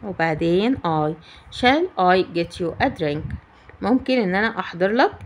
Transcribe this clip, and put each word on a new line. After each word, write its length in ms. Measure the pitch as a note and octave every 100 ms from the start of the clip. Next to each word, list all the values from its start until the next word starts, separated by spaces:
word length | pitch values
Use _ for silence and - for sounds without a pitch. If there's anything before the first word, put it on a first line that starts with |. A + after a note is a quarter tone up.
وبعدين 720 | G#3 E3+ E3 D#3+ E3 F3+ A3+ C4+
I. 360 | E3+ D#3 D3+ D#3+ - - - -
Shall 240 | B3 D4 F4+ -
I 260 | F3+ F#3 - E3+
get 240 | E3+ -
you 260 | E3 - -
a 20 | D3
drink؟ 340 | D3+ D3 - - - - - -
ممكن 380 | G3 B3+ C4 B3+
إن 160 | F#3+
أنا 240 | F#3+ A3 F#3
أحضر 300 | - E3+ F#3+
لك، 240 | A#3 G4 -